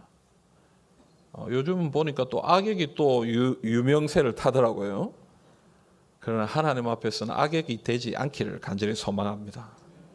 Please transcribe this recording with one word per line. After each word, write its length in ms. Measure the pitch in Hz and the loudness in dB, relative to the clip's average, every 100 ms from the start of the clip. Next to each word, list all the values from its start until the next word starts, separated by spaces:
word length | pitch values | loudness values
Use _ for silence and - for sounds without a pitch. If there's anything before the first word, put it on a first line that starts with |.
| - _ _ _ _ _ _ _ _ _ _ _ _ | -20 _ _ _ _ _ _ _ _ _ _ _ _
어, 160 | - - | -12 -4
요즘은 420 | 127 151 185 156 | -2 0 0 0
보니까 340 | 147 156 139 123 | 0 0 -2 -2
또 120 | 120 | -2
악역이 520 | 143 180 214 190 147 - | 2 2 2 -2 -2 2
또 300 | 143 123 117 | 4 4 2
유-, 320 | 117 127 127 | 2 2 0
유명세를 720 | 110 117 127 151 151 180 131 - | 0 2 4 4 4 2 2 2
타더라고요. 800 | 139 127 117 101 101 101 214 - - _ _ _ _ _ _ _ _ _ | 2 4 2 2 -4 -4 -6 -8 -20 _ _ _ _ _ _ _ _ _
그러나 220 | - 113 | -4 -2
하나님 440 | 104 151 156 127 117 | 0 0 0 0 -2
앞에서는 460 | 117 110 - 113 | -2 -4 -4 -4
악역이 480 | - 151 160 156 113 | 0 2 0 -2 -4
되지 320 | - 120 120 - | -2 -2 -2 -4
않기를 440 | 139 - 104 92 | -4 -4 -6 -6
간절히 340 | - 98 104 | -6 -2 -2
소망합니다. 800 | 110 - 101 101 104 104 117 113 - - - - | -2 -2 -2 -2 -4 -10 -14 -18 -20 -20 -20 -20